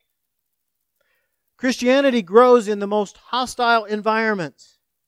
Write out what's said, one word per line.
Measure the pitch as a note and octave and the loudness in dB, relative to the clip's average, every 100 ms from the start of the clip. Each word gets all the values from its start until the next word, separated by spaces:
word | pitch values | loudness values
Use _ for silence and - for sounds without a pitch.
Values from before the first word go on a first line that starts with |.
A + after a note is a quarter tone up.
| _ _ _ _ _ _ _ _ _ _ _ _ _ _ _ _ | _ _ _ _ _ _ _ _ _ _ _ _ _ _ _ _
Christianity | C4 - A#3+ C#4 C#4 A#3+ | -6 -2 0 0 0 -2
grows | E3+ A3 B3+ B3 G3+ | 2 4 6 4 2
in | G#3 | -6
the | G3+ | -4
most | G#3 F#3+ - | -4 -4 -10
hostile | - B3 A#3+ - A#3 A3+ G#3 | -8 -6 -6 -4 0 0 -2
environments. | G#3+ G#3+ A3 A3 G3+ D3 - _ _ _ _ | -6 -2 -2 -2 -4 -6 -12 _ _ _ _